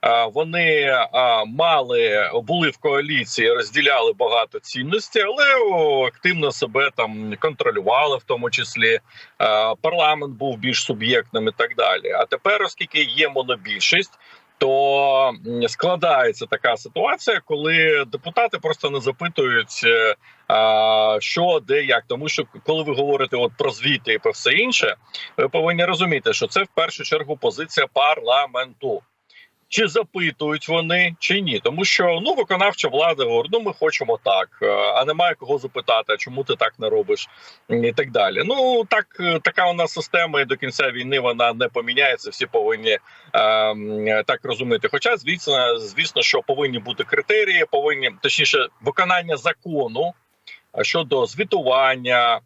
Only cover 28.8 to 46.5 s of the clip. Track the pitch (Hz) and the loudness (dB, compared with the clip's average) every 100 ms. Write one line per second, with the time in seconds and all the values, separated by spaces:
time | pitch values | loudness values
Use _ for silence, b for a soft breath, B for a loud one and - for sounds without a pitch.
28.8 | 135 107 _ _ _ B B _ _ - | -6 -6 _ _ _ B B _ _ -2
29.8 | 214 160 190 190 170 - 151 156 - 165 | 0 0 -4 -4 -4 -2 -4 -4 -2 -2
30.8 | 165 175 180 165 - 196 180 113 117 151 | 0 0 0 -2 -2 -2 -2 -2 -2 -2
31.8 | 190 - 180 170 233 277 214 185 202 - | -2 2 2 0 0 -2 0 2 0 0
32.8 | 151 135 165 151 123 117 139 226 214 - | -2 2 2 2 0 0 0 -2 -2 -2
33.8 | 156 - 113 113 - 95 92 - 104 101 | -2 -2 -2 -2 2 0 0 -2 0 2
34.8 | 104 104 135 156 175 156 127 143 131 127 | 2 2 0 2 0 0 -2 -4 -2 -6
35.8 | 120 113 - - - 127 135 - 113 _ | 0 0 2 -4 -4 -8 -4 -2 -2 _
36.8 | 110 107 98 104 - B B B _ 117 | 0 0 0 -2 -4 B B B _ 0
37.8 | 117 117 139 117 98 95 190 269 254 240 | 0 -2 -2 0 0 0 -2 0 2 2
38.8 | 214 220 208 - 180 165 - - 180 175 | 2 -2 -2 -4 -2 0 -2 0 0 0
39.8 | 165 - 151 175 170 147 131 135 131 - | -2 -4 -2 0 0 0 -2 -2 -6 -2
40.8 | 139 123 127 139 123 117 117 113 120 120 | -2 -2 -2 0 0 0 0 0 -2 -2
41.8 | 117 123 139 120 113 - - 117 107 110 | -2 0 2 0 -6 -8 -2 0 0 0
42.8 | 110 107 B B B 113 107 110 107 107 | 0 -2 B B B 0 2 2 0 -2
43.8 | 107 107 107 107 104 131 131 110 127 113 | -6 -4 0 0 0 -4 -4 -6 -2 0
44.8 | - 139 233 233 131 180 151 135 123 117 | 0 0 0 -2 -2 -6 -2 0 2 0
45.8 | 107 98 - - 156 127 - | -4 -6 -4 -2 0 0 0